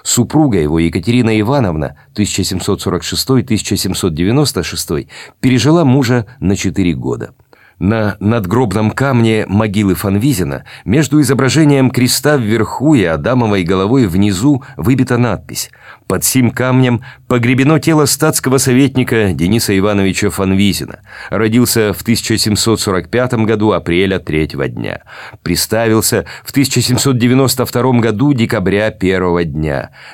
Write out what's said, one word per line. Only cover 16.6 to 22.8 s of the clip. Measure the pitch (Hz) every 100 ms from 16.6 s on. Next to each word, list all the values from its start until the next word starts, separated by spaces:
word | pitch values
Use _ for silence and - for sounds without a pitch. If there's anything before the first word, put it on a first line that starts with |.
| 127 127 127 120 - - -
погребено | 123 117 131 135 156
тело | - 156
статского | 143 - 156 - 131 131
советника | 131 123 139 131 127 117 104
Дениса | 82 87 110 - 98
Ивановича | 101 101 98 87 104
Фанвизина. | 85 95 98 101 82 69 - - - -
Родился | 101 113 117 120 117 104
в | 95
тысяча | - 113 - 110
семьсот | 113 104 - 107